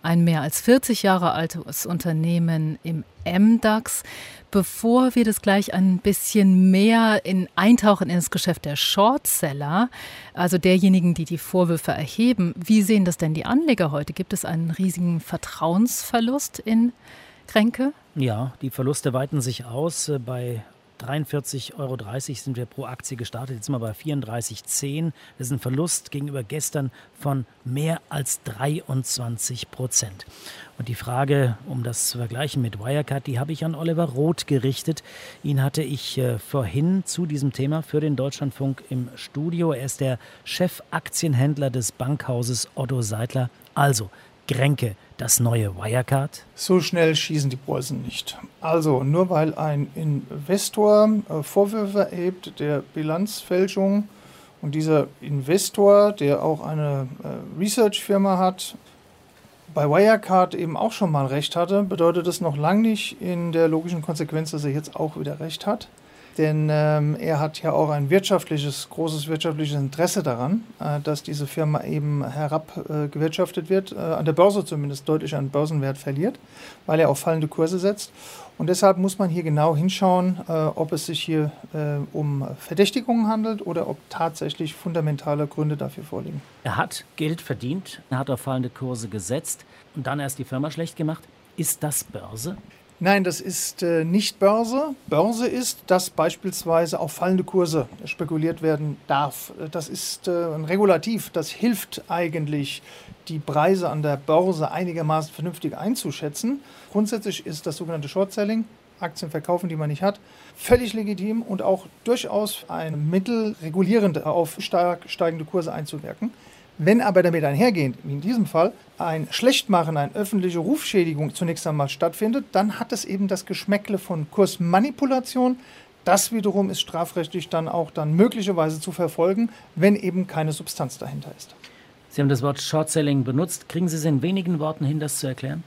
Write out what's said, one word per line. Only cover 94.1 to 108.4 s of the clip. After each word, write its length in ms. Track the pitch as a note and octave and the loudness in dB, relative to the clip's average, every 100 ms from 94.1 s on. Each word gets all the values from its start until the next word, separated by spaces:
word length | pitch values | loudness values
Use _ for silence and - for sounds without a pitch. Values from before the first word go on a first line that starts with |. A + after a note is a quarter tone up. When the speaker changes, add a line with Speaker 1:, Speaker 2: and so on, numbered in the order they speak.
| G3 G#3 - | 2 0 4
Speaker 3:
Börse. 560 | G3 G#3+ A3+ C4 D4+ C4 - | 4 4 2 -2 -2 -6 0
Börse 400 | D3+ G3+ A3+ B3 | 2 2 2 -2
ist, 320 | B3 B3 - - | -2 -4 -8 2
dass 220 | F#3 F#3 | 2 2
beispielsweise 920 | - E3 - F#3+ - E3+ E3 E3+ E3 | 0 0 0 -8 -6 2 2 2 -2
auf 120 | D#3 | -4
fallende 300 | - F3+ F#3 | -2 0 2
Kurse 460 | - F#3 F3 D#3 A#2+ - | 2 0 2 0 -2 -8
spekuliert 580 | - - D#3 D#3+ D#3+ E3 | -12 -8 -4 -2 -2 0
werden 340 | D#3+ D3+ D3+ - - | 0 0 -2 -6 -2
darf. 440 | C#3 D3 - - - D#3+ | 0 0 -6 -16 -12 -8
Das 160 | E3+ D3+ | -8 -8
ist, 400 | - - - - | -8 -8 -6 -2
äh, 260 | F3 E3+ | -2 -2
ein 100 | D#3 | -4
Regulativ, 640 | D#3 G3 G3+ E3 A3 G#3+ - | -2 2 4 4 2 -4 -4
das 200 | E3+ D#3+ | -6 -6
hilft 520 | - A#3 G#3 - - - | -2 -2 -2 -6 -14 -6
eigentlich, 720 | E3+ F3 D#3+ D3 D3+ C3+ - - - - - - | -2 -2 -2 -2 -2 -4 -8 -16 -20 -20 -20 -10
die 140 | D#3+ | -8
Preise 500 | D3+ D3 E3 F#3+ E3+ | -2 2 4 2 0
an 120 | D3+ | -2
der 140 | D3+ C#3 | -2 -2
Börse 540 | C#3 D#3 F#3 D#3+ D3+ | 2 4 4 0 -2
einigermaßen 640 | D#3+ F3+ E3 D#3 D#3 D#3 | -2 -4 -2 0 0 -2
vernünftig 420 | - E3 D#3 D3+ - | -8 -8 -6 -8 -4
einzuschätzen. 840 | F#3 B3 E3+ C3+ D3+ D3 A3+ C#4 - - - | -4 -2 -4 -6 -8 -4 -4 -4 -8 -20 -4
Grundsätzlich 520 | G3+ G#3+ A3+ G#3+ E3 | 0 0 -2 -6 -8
ist 220 | - D#3 E3+ | -8 -8 -8
das 120 | D3 | -6
sogenannte 300 | E3+ D#3+ C#3+ | -6 -6 -4
Short-Selling, 560 | F#3 G3 - | -2 -2 -2